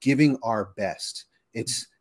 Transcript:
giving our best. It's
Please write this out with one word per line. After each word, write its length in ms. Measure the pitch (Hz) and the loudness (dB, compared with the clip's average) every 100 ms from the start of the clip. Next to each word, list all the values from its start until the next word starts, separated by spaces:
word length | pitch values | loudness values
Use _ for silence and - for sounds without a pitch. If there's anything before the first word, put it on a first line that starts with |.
giving 360 | 131 139 151 131 | 2 4 4 4
our 300 | 113 110 98 - | -2 -2 -4 -4
best. 500 | 98 82 - - - _ _ | -6 -6 -10 -12 -16 _ _
It's 320 | 113 110 - - _ | -10 -6 -6 -8 _